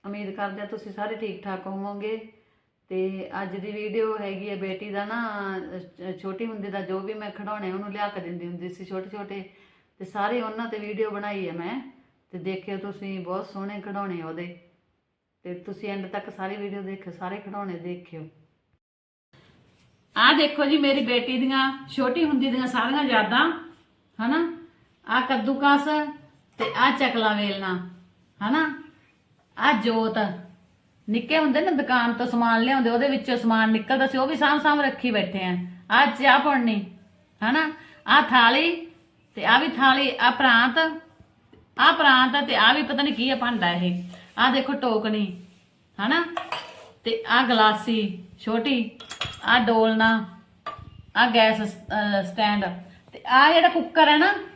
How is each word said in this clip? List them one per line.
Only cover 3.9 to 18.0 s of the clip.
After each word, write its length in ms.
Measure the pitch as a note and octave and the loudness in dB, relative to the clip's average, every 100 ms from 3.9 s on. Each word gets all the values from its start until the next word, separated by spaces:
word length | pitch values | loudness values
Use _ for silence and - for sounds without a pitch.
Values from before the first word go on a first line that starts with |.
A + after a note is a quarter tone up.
| A3 A3 G#3+ | -2 -2 -2
ਹੈਗੀ 320 | G3+ F#3+ G3+ | -6 -8 -8
ਹੈ 60 | G3 | -8
ਬੇਟੀ 340 | F#3+ F#3+ G#3 | -6 -8 -8
ਦਾ 140 | G3+ | -8
ਨਾ, 440 | G#3 A#3 A3+ G#3 G3 F#3+ | -6 -6 -6 -6 -6 -8
ਅਹ, 560 | - F3+ F3+ - F#3 F3+ | -8 -14 -14 -14 -12 -10
ਛੋਟੀ 280 | F#3+ F#3+ A3+ | -10 -8 -8
ਹੁੰਦੀ 220 | G#3+ G3 | -8 -8
ਦਾ 120 | G3 | -8
ਜੋ 200 | F3+ F#3+ | -6 -6
ਵੀ 140 | G3 | -6
ਮੈਂ 160 | G#3+ G#3 | -10 -12
ਖਿਡੌਣੇ 420 | G3+ G3+ G#3+ F#3+ | -12 -10 -8 -6
ਉਹਨੂੰ 200 | F#3+ G#3 | -8 -8
ਲਿਆ 160 | G3+ G#3 | -6 -6
ਕੇ 120 | G3 | -6
ਦਿੰਦੀ 260 | E3+ F3 F3 | -10 -10 -10
ਹੁੰਦੀ 220 | F3 F3+ | -10 -12
ਸੀ 160 | F3+ | -14
ਛੋਟੇ 240 | F#3 F#3+ F#3+ | -10 -10 -10
ਛੋਟੇ, 420 | G#3 F#3+ G3 F#3 _ _ _ _ _ | -12 -12 -12 -14 _ _ _ _ _
ਤੇ 60 | |
ਸਾਰੇ 380 | F#3 G3+ G#3 B3 | -12 -4 -2 -2
ਉਹਨਾਂ 240 | A3 A3 A#3 | -4 -8 -8
ਤੇ 120 | G#3+ | -8
ਵੀਡੀਓ 320 | G#3 G#3 G#3+ | -8 -4 -4
ਬਣਾਈ 380 | G3+ G#3 G3 F3+ | -4 -8 -6 -6
ਹੈ 40 | |
ਮੈਂ। 400 | E3+ F3 B3+ - _ _ _ _ | -6 -8 -8 -12 _ _ _ _
ਤੇ 80 | F3+ | -10
ਦੇਖਿਓ 400 | F3 F#3 G#3 F#3+ | -8 -8 -8 -10
ਤੁਸੀਂ, 420 | G3+ G3 G3 F#3+ | -10 -12 -10 -10
ਬਹੁਤ 300 | F3 F#3+ G3 | -8 -8 -8
ਸੋਹਣੇ 300 | G3 G3 G#3 | -10 -10 -10
ਖਿਡੌਣੇ 400 | G3+ G3 G3 F3 | -10 -8 -6 -8
ਆ 60 | D#3+ | -8
ਉਹਦੇ। 340 | D#3+ F3 F3 _ _ _ _ _ _ _ _ | -10 -12 -16 _ _ _ _ _ _ _ _
ਤੇ 120 | F3+ | -14
ਤੁਸੀਂ 340 | F3+ G3+ G3 G#3+ | -12 -12 -12 -10
ਐਂਡ 180 | G3 F#3 | -8 -8
ਤੱਕ 240 | F3+ F3+ | -10 -12
ਸਾਰੀ 260 | F3+ F#3+ G#3 | -10 -10 -8
ਵੀਡੀਓ 260 | G3+ G3+ | -8 -8
ਦੇਖਿਓ, 300 | F#3+ F#3+ F3+ | -10 -12 -14
ਸਾਰੇ 240 | E3+ F#3 G3+ | -12 -10 -10
ਖਿਡੌਣੇ 420 | G3+ G3+ G3 E3+ | -10 -10 -8 -10
ਦੇਖਿਓ। 500 | F3 F3 | -10 -12